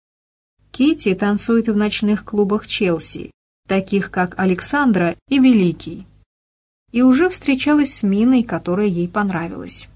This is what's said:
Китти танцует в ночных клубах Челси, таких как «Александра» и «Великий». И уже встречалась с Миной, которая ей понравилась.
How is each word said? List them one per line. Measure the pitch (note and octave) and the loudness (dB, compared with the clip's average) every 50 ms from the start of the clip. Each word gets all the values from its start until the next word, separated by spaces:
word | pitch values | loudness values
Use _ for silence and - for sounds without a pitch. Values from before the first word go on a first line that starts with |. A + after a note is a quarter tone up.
| _ _ _ _ _ _ _ _ _ _ _ _ _ _ | _ _ _ _ _ _ _ _ _ _ _ _ _ _
Китти | - - C4 D4+ E4 - - G#3 F#3 | -2 0 2 2 2 2 0 -2 0
танцует | F#3 G#3 G3+ G#3 G3+ - - A#3 A#3 A3+ A3+ | 0 0 0 0 0 0 0 0 2 2 0
в | G#3 | 0
ночных | G3+ G#3+ G#3+ - - G#3+ G#3 G#3+ G3 - | 0 0 0 -2 -2 0 0 0 -2 -4
клубах | - G#3+ G#3 G#3 G3 G#3 G#3+ - | -4 -2 0 0 0 0 -2 -4
Челси, | - - - G#3 F3+ E3 D#3 - - - - - - _ _ _ _ _ _ _ | -6 -4 -2 0 0 0 0 -2 -2 -4 -6 -8 -14 _ _ _ _ _ _ _
таких | - G3 G3 F#3+ - G3 G3 - - | -4 -2 -2 -2 -2 -2 -2 -2 -2
как | - F#3 F3+ F3 - - | -2 -4 -4 -2 -2 -2
«Александра» | F#3+ F#3+ F3+ F3 - - C#4+ D4 C#4+ B3 G3 F3+ E3+ E3+ E3+ - _ - | 0 0 0 0 -2 -2 0 2 2 2 2 2 0 0 -2 -6 _ -2
и | C4+ C4+ | 2 4
«Великий». | B3+ C4 A#3+ G#3 F#3 E3+ D#3 - - D3+ F3 G#3+ F#3+ - _ _ _ _ _ _ _ _ _ _ _ _ _ _ _ _ | 4 4 4 4 2 0 0 -4 -10 -14 -14 -16 -18 -20 _ _ _ _ _ _ _ _ _ _ _ _ _ _ _ _
И | - A#3+ | 0 2
уже | B3+ C4 B3+ C#4 F4+ F4+ | 4 4 4 4 2 0
встречалась | F#4 - - D4 C4+ C4 - D4 D4+ D4 C#4+ C4+ - | 0 -2 -2 -2 0 0 2 2 2 2 2 2 0
с | - | 0
Миной, | - G3 G3 G3+ A#3 B3+ C4 B3 | 0 0 0 2 2 4 4 2
которая | A3+ - - D#3+ - F3 F3 G3+ G#3+ | 2 0 -6 -6 -4 -4 -2 0 0
ей | G#3 E3+ E3+ F3 F3 | 0 0 -2 -4 -4
понравилась. | - G#3 G#3 G3 F3+ D#3+ E3 E3+ - - - - - - - - - | -2 -2 -2 -2 -2 -4 -6 -8 -10 -10 -8 -6 -6 -6 -6 -8 -14